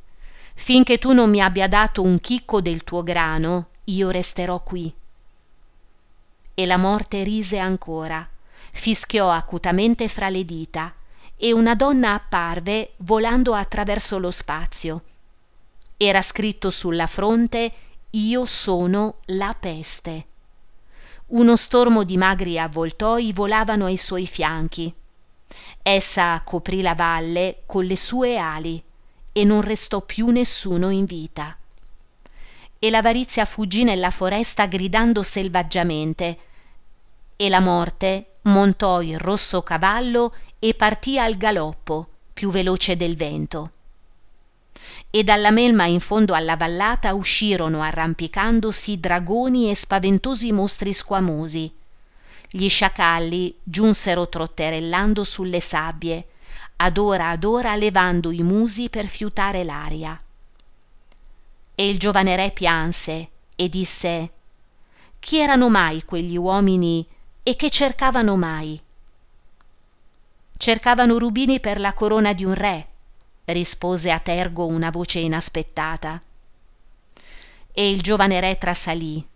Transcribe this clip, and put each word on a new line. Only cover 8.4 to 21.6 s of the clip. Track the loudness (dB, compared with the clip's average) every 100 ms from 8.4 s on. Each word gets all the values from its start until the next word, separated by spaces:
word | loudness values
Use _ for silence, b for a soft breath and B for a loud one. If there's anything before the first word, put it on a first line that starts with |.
| -20 b b
fischiò | -6 -2 0 0 2 2
acutamente | 2 -2 -4 0 2 2 2 -2
fra | -4 -4
le | -4
dita, | -6 -8 -10 -8 -10 -12 b b b b
e | 2
una | 4 4
donna | 4 2 4 2
apparve | 0 -2 -2 -2 -4 -4 -4 -6 -8
volando | 0 0 2 2 2
attraverso | 0 -2 -4 -2 -2 -2 -2
lo | -4
spazio. | -4 -6 -4 -4 -4 -8 -8 -12 -20 -20 -20 _ _ -20 -20 -10 0
Era | 2 4
scritto | 2 -2 -4 -2 -4
sulla | -2 -2 -2 -2
fronte: | -2 2 2 2 0 -4 -6 b b -8
"Io | -4 0 0 0
sono | -2 0 0 2 2 0 -4 -8
la | -4 -4 -6
peste." | -8 -8 -8 -8 -10 -12 -14 -20 -20 -20 -20 -20 b b b b b
Uno | 6 8
stormo | 8